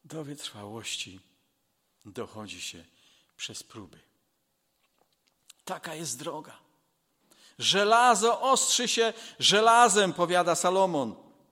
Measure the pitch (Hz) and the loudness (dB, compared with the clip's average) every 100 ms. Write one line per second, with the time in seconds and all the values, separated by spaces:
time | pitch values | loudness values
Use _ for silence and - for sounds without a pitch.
0 | 135 156 143 143 - 107 101 113 101 - | -16 -14 -14 -14 -16 -16 -16 -14 -10 -12
1 | - 92 _ _ _ _ _ _ _ _ | -12 -18 _ _ _ _ _ _ _ _
2 | 107 95 101 107 104 92 - 90 82 _ | -18 -14 -14 -14 -16 -14 -16 -16 -20 _
3 | _ _ _ _ - 110 - 113 95 85 | _ _ _ _ -16 -16 -18 -20 -20 _
4 | _ _ _ _ _ _ _ _ _ _ | _ _ _ _ _ _ _ _ _ _
5 | _ _ _ _ _ - - 175 - 156 | _ _ _ _ _ -20 -12 -12 -10 -10
6 | 165 123 151 143 - - _ _ _ _ | -10 -10 -10 -12 -14 -20 _ _ _ _
7 | _ _ _ _ _ - 175 196 208 226 | _ _ _ _ _ -6 0 2 4 4
8 | 247 208 226 220 254 262 - - 247 - | 6 4 2 0 2 2 2 -2 -2 0
9 | 226 - - - - 196 226 233 240 196 | -2 -4 -20 -2 2 4 6 6 6 4
10 | 190 160 170 180 175 160 180 185 190 156 | 2 0 0 2 2 0 0 2 0 0
11 | 117 95 - _ _ | -4 -10 -20 _ _